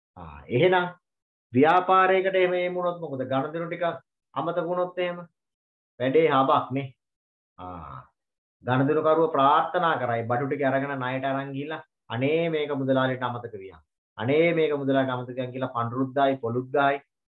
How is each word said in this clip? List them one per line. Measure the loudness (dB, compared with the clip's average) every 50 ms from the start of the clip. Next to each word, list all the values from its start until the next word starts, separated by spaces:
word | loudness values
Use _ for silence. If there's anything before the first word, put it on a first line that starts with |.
| _ _ _ -18
ආ, | -18 -16 -16 -16 -10
එහෙනම් | -2 2 4 4 4 4 2 0 0 -6 -12 _ _ _ _ _ _ _ _ _ _ 2
ව්‍යාපාරයකට | 4 6 6 6 4 4 4 4 4 6 6 4 2 2 2 2
එහෙම | 2 2 2 2
එමු | 0 -2 -2 -4 -2
වුණොත් | -2 -4 -4 -4
මොකද? | -8 -8 -6 -6 -6
ගනුදෙනු | -2 -2 -2 -2 -4 -6 -8 -8 -6
ටික | -6 -4 -4 -4 -4 -6 _ _ _ _ _ _ -8
අමතක | -6 -4 -4 -4 -4 -4
වුණොත් | -4 -2 -2 -4 -4 -4 -4
එහෙම | -4 -4 -4 -8 -14 -18 _ _ _ _ _ _ _ _ _ _ _ _ _ -4
වැඩේ | -2 2 4 4 4 6
හබක් | 4 4 4 4 4 2 2 -2
නේ. | -6 -6 -6 -8 -12 _ _ _ _ _ _ _ _ _ _ _ _ -16
ආ. | -14 -14 -12 -12 -14 -14 -16 -16 -18 _ _ _ _ _ _ _ _ _ _ _ -4
ගනුදෙනුකරුව | -2 0 2 2 2 2 2 4 2 4 4 4 2
ප්‍රාර්ථනා | 4 4 4 6 6 4 2 0 -2 0 0 0 0 0
කරයි | -2 -2 -2 -2 -2
බඩු | -2 -2 -2 -2
ටික | -2 -2 -2 0
අරගෙන | 0 0 0 -2 -2 -6
ණයට | -6 -4 -4 -4 -4 -4
අරන් | -2 -4 -4 -6 -6 -8
ගිහිල්ලා, | -10 -10 -10 -10 -12 -14 _ _ _ _
"අනේ | -8 -4 -2 0 2 2 2 0 0
මේක | 0 -2 -2 -2
මුදලාලිට | -2 -2 0 0 2 2 2 0 -2 -2 -4
අමතක | -6 -6 -6 -10 -10 -12
වියන්. | -12 -14 -14 -18 -20 _ _ _ _ _ _ _ -6
අනේ | -2 0 2 4 4 4 4
මේක | 2 0 0 0
මුදලාලිට | -2 0 0 2 2 2 0 -2
අමතක | -6 -8 -10 -8
වියන්" | -8 -8 -8 -6
කියලා | -6 -6 -6 -4
පඳුරුත් | -4 -4 -4 -2 -4 -4 -4 0
දායි, | 0 0 0 0 -2
පොලුත් | -4 -4 -4 -4 -4 -2
දායි, | 0 0 2 2 0 -2 -6 _ _ _ _ _ _